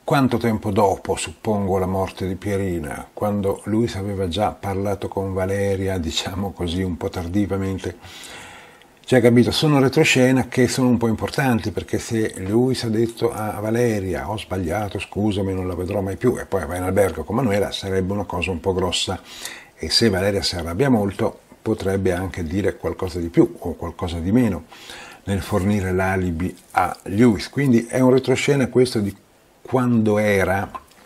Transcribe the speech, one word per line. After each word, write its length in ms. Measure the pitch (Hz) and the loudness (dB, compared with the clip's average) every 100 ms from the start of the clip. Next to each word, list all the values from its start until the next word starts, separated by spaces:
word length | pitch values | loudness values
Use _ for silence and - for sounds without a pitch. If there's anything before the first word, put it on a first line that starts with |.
quanto 360 | - 147 127 117 | 0 2 2 2
tempo 340 | 117 107 110 | 0 -2 0
dopo, 420 | 98 101 92 - | 2 2 2 -2
suppongo, 640 | 92 - - - 104 98 95 | -4 -6 -6 -2 -2 0 0
la 80 | 92 | 0
morte 400 | 95 95 - 92 | -2 -4 -4 -6
di 80 | |
Pierina, 720 | 92 104 98 98 85 73 - - | -4 -2 -2 -2 -4 -6 -10 -12
quando 500 | - 104 104 98 98 - | -4 -2 0 0 -2 -2
Lewis 280 | 107 117 | 0 0
aveva 320 | 101 101 98 95 | -2 -4 -2 -2
già 240 | 87 101 | 0 -2
parlato 560 | - 101 95 101 98 101 | -2 -4 -2 -2 -4 -4
con 260 | - 95 | -4 -2
Valeria, 640 | 95 92 101 101 95 95 95 | -2 -2 0 0 0 -2 -2
diciamo 520 | 80 - - 95 101 | -2 -4 -6 -6 -6
così, 320 | - 87 87 | -6 -4 -2
un 140 | 92 80 | -2 -4
po' 140 | - | -6
tardivamente? 880 | 92 85 101 98 98 95 95 92 - 90 - - - - - - - - _ - | -6 -4 -2 0 -2 -2 -4 -6 -10 -16 -18 -18 -18 -18 -20 -20 -20 -20 _ 2
Cioè, 140 | 127 | 6
capito, 280 | 107 120 117 | 8 8 6
sono 280 | - 156 143 | 4 4 4
retroscena 680 | 131 156 156 135 127 131 117 | 4 4 4 6 6 4 2
che 200 | - 120 | 2 2
sono 200 | - 127 | 4 2
un 100 | 117 | 2
po' 100 | 117 | 2
importanti, 640 | 104 101 - 135 113 104 | 0 -2 0 0 0 -2
perché 280 | - - 101 | -6 -4 -4
se 360 | - 113 110 - | -2 -2 -2 -4
Lewis 440 | 92 110 127 123 | 0 2 2 0
ha 60 | 117 | 0
detto 420 | 110 117 - 117 | 0 0 0 -4
a 260 | 107 107 101 | -2 -6 -4
Valeria, 720 | 107 117 120 104 95 76 92 | -2 2 2 0 -2 -4 -4
"Ho 80 | 107 | -8
sbagliato, 640 | - 95 85 95 101 98 | -6 -4 -2 -4 -4 -6
scusami, 560 | - - 107 98 95 | -6 -2 0 0 -2
non 120 | 92 92 | -2 -4
la 80 | |
vedrò 280 | 87 90 101 | -4 -4 -4
mai 140 | 95 92 | -4 0
più", 200 | - 82 | 0 0
e 60 | |
poi 220 | - 95 85 | -2 -4 -4
va 100 | 87 | -4
in 60 | |
albergo 420 | 90 95 95 80 | 0 2 2 0
con 120 | 76 107 | -4 0
Manuela, 360 | 127 101 98 | 2 2 0
sarebbe 400 | - 98 95 92 | -4 -2 -2 0
una 120 | 104 | -2
cosa 260 | 98 87 87 | -4 -4 -4
un 100 | 82 | -2
po' 140 | 95 | 0
grossa, 440 | 92 90 - - 92 - - - - - | 0 0 -2 -4 -6 -10 -14 -14 -14 -20
e 140 | - 78 | -10 -2
se 220 | - 113 | 2 4
Valeria 320 | 95 98 98 | 4 2 0
si 140 | - 90 | -2 -4
arrabbia 340 | 78 85 139 | -4 0 2
molto 480 | 117 101 - 113 - _ - | 4 2 -2 -4 -4 _ -8
potrebbe 500 | - 107 95 98 95 | -4 -2 0 0 0
anche 320 | 87 95 87 | 0 -2 -6
dire 320 | 80 98 95 - | -4 -2 -2 -2
qualcosa 420 | 82 - 90 87 | -6 -6 -6 -4
di 120 | 85 | 0
più 260 | - - - | 4 2 0
o 120 | 90 - | -8 -6
qualcosa 420 | 85 - 90 85 | -8 -6 -6 -4
di 120 | 82 | 2
meno 340 | 117 117 87 - - - - - - | 4 4 0 -8 -18 -18 -18 -18 -12
nel 160 | - 98 | -4 -4
fornire 500 | - 104 95 104 92 | -2 0 2 0 0
l'alibi 640 | 92 95 95 90 80 90 - - | 0 0 0 -2 -2 -4 -6 -4
a 220 | - 90 - | -2 0 -4
Lewis. 440 | - 98 120 90 - | -4 4 6 4 -2
Quindi 380 | 135 139 117 117 | -2 2 2 2
è 120 | 127 | 2
un 100 | 127 | 4
retroscena 580 | 131 127 127 - 139 117 | 4 4 2 2 2 2
questo 300 | 131 127 117 | 2 2 2
di 180 | 101 - _ _ _ _ | -2 -4 _ _ _ _
quando 560 | - 131 123 117 107 104 | -2 0 2 2 2 2
era 520 | 104 98 92 98 101 - - _ | 2 2 2 0 -4 -10 -18 _